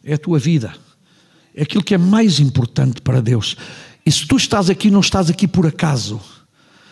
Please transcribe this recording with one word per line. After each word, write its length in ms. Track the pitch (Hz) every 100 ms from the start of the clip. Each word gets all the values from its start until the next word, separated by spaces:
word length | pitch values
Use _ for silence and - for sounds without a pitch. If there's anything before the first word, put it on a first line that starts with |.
É 100 | -
a 40 | 147
tua 200 | 180 160
vida. 360 | 139 160 107 - _ _ _ _ _ _ _ -
É 80 |
aquilo 200 | 151 208
que 120 | - 190
é 20 |
mais 420 | 180 214 220 139
importante 600 | 139 - 120 - 131 113
para 200 | - 127
Deus. 340 | 117 120 - - - - - - -
E 60 |
se 160 | - -
tu 80 | 269
estás 340 | - 214 180
aqui, 220 | 190 214
não 80 | 202
estás 300 | - 196 170
aqui 180 | 170 196
por 180 | - 160
acaso. 560 | - - 131 101 110 - - _ _ _ _ _